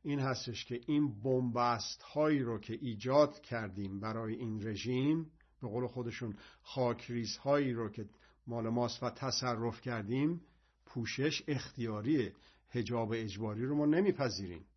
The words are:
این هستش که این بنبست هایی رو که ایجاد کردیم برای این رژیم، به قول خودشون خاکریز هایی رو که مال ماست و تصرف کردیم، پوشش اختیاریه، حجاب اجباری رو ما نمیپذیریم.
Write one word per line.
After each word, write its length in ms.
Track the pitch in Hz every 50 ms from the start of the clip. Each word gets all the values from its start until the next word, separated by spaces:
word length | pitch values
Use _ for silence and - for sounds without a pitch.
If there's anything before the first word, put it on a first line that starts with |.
| -
این 160 | 147 143 143
هستش 460 | 131 135 127 - - 123 113 - -
که 160 | - 123 120 -
این 340 | - 151 147 151 139 110 101
بنبست 800 | 110 135 131 127 127 123 117 120 120 120 120 113 - - - -
هایی 380 | - - - 147 151 156 151 143
رو 200 | 127 120 113 104
که 180 | - - 113 110
ایجاد 580 | - 120 113 101 113 127 135 147 151 143 147 -
کردیم 600 | - - 123 113 110 101 90 104 101 95 95 98
برای 360 | 104 110 110 113 113 110 113
این 320 | 113 120 113 107 107 101
رژیم، 640 | 113 107 95 - 120 127 127 135 147 156 165 160 156 - _ _ _ _ _
به 60 | 131
قول 200 | 113 104 123 127
خودشون 480 | 120 - 127 120 117 101 - 120 110 98 - - - - _
خاکریز 760 | _ - - 135 127 120 120 120 - - 123 120 117 101 -
هایی 360 | - - 139 143 147 143 131 120
رو 160 | 113 113 104
که 160 | 104 - 104 107 - _ - - _ _ _
مال 220 | 123 117 117 113 113
ماست 340 | 117 120 120 117 - - 135
و 60 | 120
تصرف 720 | 113 - 135 131 120 - 127 127 120 110 117 117 107 -
کردیم، 600 | - 127 120 113 101 101 120 135 143 160 175 170 - _ _ _ _ _ _ _ _
پوشش 580 | - - 127 113 113 - - 139 156 147 - -
اختیاریه، 840 | - 147 123 - - - - 117 113 107 104 104 131 160 143 110 92 - - - - _ _ _ _
حجاب 420 | - 123 110 104 123 117 113 107 113
اجباری 500 | 113 113 104 98 101 113 107 104 110 123
رو 100 | 131 147
ما 100 | 147 147
نمیپذیریم. 800 | 147 156 170 202 196 - - 139 120 98 98 98 87 87 80 69 _ _